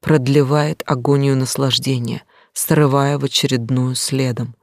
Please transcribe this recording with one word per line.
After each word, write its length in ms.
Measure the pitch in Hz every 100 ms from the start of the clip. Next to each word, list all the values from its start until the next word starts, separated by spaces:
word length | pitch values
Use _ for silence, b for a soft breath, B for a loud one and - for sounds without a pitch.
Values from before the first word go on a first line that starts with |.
продлевает 840 | - 156 127 143 135 147 151 160 -
агонию 500 | 139 120 143 139 135
наслаждения, 840 | 131 - 135 123 - 131 117 117 _ b b
срывая 680 | - - 151 147 139 139 143
в 60 |
очередную 720 | 139 - 139 127 117 127 127 123
следом. 580 | - 135 131 120 120 -